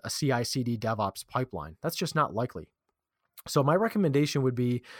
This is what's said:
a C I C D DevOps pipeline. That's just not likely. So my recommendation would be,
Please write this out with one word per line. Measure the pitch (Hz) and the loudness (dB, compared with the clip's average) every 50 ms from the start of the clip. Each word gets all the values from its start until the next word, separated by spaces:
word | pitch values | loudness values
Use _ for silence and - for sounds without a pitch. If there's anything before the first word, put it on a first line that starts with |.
| - | -4
a | 101 | -8
C | - - - 139 | -6 -2 0 0
I | 127 123 123 | 2 0 0
C | - - 135 123 | -2 -2 -2 -2
D | 117 117 110 | -2 -2 -2
DevOps | 117 110 110 107 104 98 - - - _ | -2 -2 0 0 0 -2 -2 -6 -10 _
pipeline. | - 120 131 127 - 87 73 78 82 - | -4 -4 -4 -4 -6 -8 -10 -10 -10 -8
That's | - 160 - - | -6 -6 -4 -4
just | 190 156 - | -4 -2 0
not | 160 143 - - | 0 0 0 0
likely. | 107 123 131 - 90 78 - _ _ _ _ _ _ _ _ _ _ _ _ _ - - | -2 -4 -4 -4 -10 -14 -14 _ _ _ _ _ _ _ _ _ _ _ _ _ -18 -8
So | - - 151 | 0 2 4
my | 135 139 160 | 4 6 4
recommendation | 185 220 226 - 208 196 160 135 143 151 147 - 143 | 4 2 2 2 2 2 4 4 4 2 2 2 0
would | 131 131 123 | 0 0 2
be, | 120 123 123 123 120 - - - - | 2 0 0 0 -2 -4 -8 -20 -20